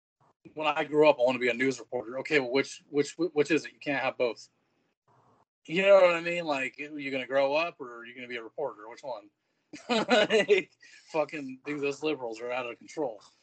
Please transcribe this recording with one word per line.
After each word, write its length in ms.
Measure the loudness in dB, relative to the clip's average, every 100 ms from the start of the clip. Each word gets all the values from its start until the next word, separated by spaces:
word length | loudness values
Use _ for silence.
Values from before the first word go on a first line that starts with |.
| _ _ _ _ -18 -4
when 120 | -2
I 160 | -2 0
grow 240 | 6 6
up, 80 | 6
I 40 |
wanna 140 | 2 2
be 100 | 0
a 40 |
news 260 | 0 -2 -2
reporter." 380 | -6 -8 -8 -10
Okay, 200 | -2 0
well, 120 | 2
which, 300 | 0 -2 -8 _
which, 260 | -2 -2 -2
which 340 | -2 0 2
is 140 | 0 -2
it? 80 |
You 60 | -10
can't 220 | -6 -4
have 140 | -4 -2
both. 300 | -2 -2 -14 _ _ _ _ _ _ _ _ _ _ _ -6
You 180 | 0
know 120 | 8 8
what 200 | 8 4
I 60 |
mean? 240 | -2 -4 -2
Like, 340 | -2 -4 -8
you 320 | -12 -10 -6
gonna 160 | -6 -2
grow 260 | 0 2
up 220 | 0 -2 -6
or 180 | -14 -16
are 60 | -18
you 100 | -16
gonna 120 | -12
be 80 | -10
a 40 |
reporter? 460 | -10 -8 -8 -8 -16
Which 140 | -14
one? 260 | -12 -12 -14 _ _ _ _ -18 -4
<laughs> 800 | -2 2 2 4 2 4 2 2 _ -20 -20 _
Fucking, 480 | -4 -4 -6 -10 -12 -10
dude, 160 | -4
those 200 | -4 -4
liberals 400 | -6 -4 -8 -10
are 100 | -6
out 140 | -6 -6
of 120 | -12
control. 420 | -14 -6 -6 -8 -18 _